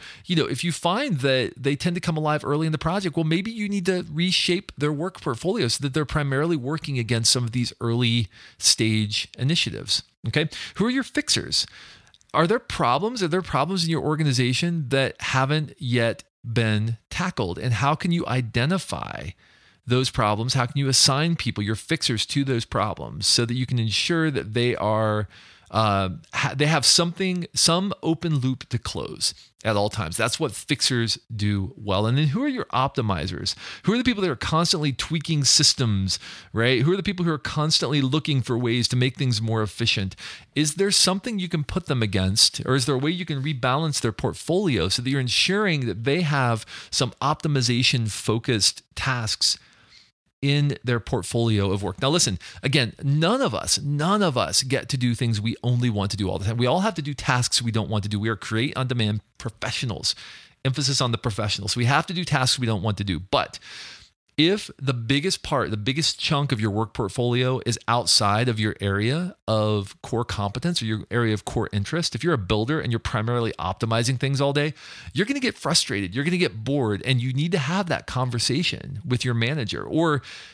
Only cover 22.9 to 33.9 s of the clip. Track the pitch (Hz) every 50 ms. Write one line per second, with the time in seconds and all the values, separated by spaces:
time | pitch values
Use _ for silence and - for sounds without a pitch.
22.9 | 90 - 69 55 57 76 - - - - 120 113 120 127 127 - 127 120 113 110
23.9 | 101 - - - 175 165 160 160 143 104 71 101 107 120 120 123 120 - - 107
24.9 | 110 107 110 107 107 107 104 - - - - - - - _ - - 107 110 104
25.9 | 101 98 95 92 92 - - - - - - 139 - 131 147 151 165 151 120 -
26.9 | - - 170 175 170 - 196 185 185 180 170 - - - - - 165 180 190 202
27.9 | - - - 160 165 - - 170 156 139 123 131 131 - - - - 120 - -
28.9 | - - 65 - - - - - - - - - _ _ - 110 110 101 101 104
29.9 | - 107 85 80 87 - 110 123 - - 160 135 98 - - - 147 - - -
30.9 | 131 120 117 110 - - - _ 117 104 104 104 104 98 95 - - - 107 101
31.9 | 95 95 107 113 123 139 156 151 131 214 269 302 262 247 - - - 123 131 139
32.9 | - - 117 107 95 82 73 92 87 - - - - - - - - - - -